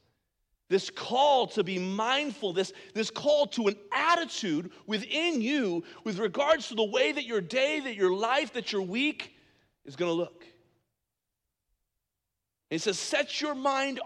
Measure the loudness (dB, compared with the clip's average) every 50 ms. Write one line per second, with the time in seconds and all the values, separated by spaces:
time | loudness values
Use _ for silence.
0 | _ _ _ _ _ _ _ _ _ _ _ _ _ _ 0 0 0 -2 -10 -10
1 | -8 -2 2 4 6 6 6 4 4 0 0 -2 -2 0 0 -4 -2 -4 -2 -2
2 | 0 0 0 0 0 -4 -6 -4 -6 -2 0 0 -2 -2 -4 -16 -20 -10 -4 -4
3 | 0 2 2 2 4 4 4 4 4 2 0 2 2 2 0 0 -8 -4 -2 0
4 | 4 4 4 4 2 -2 -6 -6 -4 -2 -2 -2 -4 -6 -12 -16 -8 -4 -4 -4
5 | -4 -2 -2 0 0 0 0 0 0 0 0 0 0 0 0 -2 -4 -8 -16 -8
6 | -6 -6 -4 -2 -2 -2 0 0 4 4 4 2 2 -6 -2 0 0 2 2 2
7 | 2 2 0 -2 -4 -2 -2 -4 -2 -2 0 0 2 2 0 -2 -4 -6 -2 0
8 | 2 2 2 2 0 0 2 0 0 -2 -4 -8 -6 -4 -4 -4 -4 -2 -2 0
9 | 0 0 -2 -4 -10 -14 _ _ _ _ _ _ _ _ _ _ _ -18 -6 -4
10 | -2 0 0 -2 -2 -4 -8 -18 -20 -20 _ _ _ _ _ _ _ _ _ _
11 | _ _ _ _ _ _ _ _ _ _ _ _ _ _ _ _ _ _ _ _
12 | _ _ _ _ _ _ _ _ _ _ _ _ _ _ -6 -4 -2 -2 -2 -2
13 | -4 -2 0 -2 -2 -2 -4 -4 -4 -4 -4 -2 0 0 0 0 0 -2 -4 -6
14 | -4